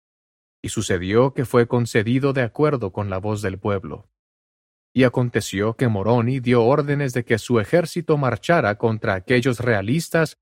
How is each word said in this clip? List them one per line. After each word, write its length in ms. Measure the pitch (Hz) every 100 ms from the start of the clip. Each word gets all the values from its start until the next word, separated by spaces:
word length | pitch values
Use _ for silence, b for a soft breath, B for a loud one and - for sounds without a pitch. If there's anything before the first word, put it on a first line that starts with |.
| _ _ _ _ _ _
Y 80 | -
sucedió 640 | - 101 95 90 107 135
que 120 | -
fue 240 | 120 123 117
concedido 640 | 123 120 120 107 131 139
de 100 | 135
acuerdo 500 | 117 - 151 139 104
con 160 | 101 101
la 100 | 95
voz 220 | 104 107
del 180 | 104 95
pueblo. 500 | 107 98 87 78 - _ _ _ _ _ _ _ _
Y 120 | -
aconteció 720 | 127 131 123 117 - 95 104 117
que 120 | 127
Moroni 520 | 107 98 123 117 123
dio 240 | 120 120
órdenes 480 | 117 147 147 143 143
de 120 | 123
que 140 | - 110
su 220 | - 120
ejército 560 | 104 170 170 - 165 151
marchara 600 | 135 110 - 170 110 104
contra 360 | 113 110 110
aquellos 460 | 95 - 127 127 120
realistas 800 | 120 107 98 151 165 165 156 -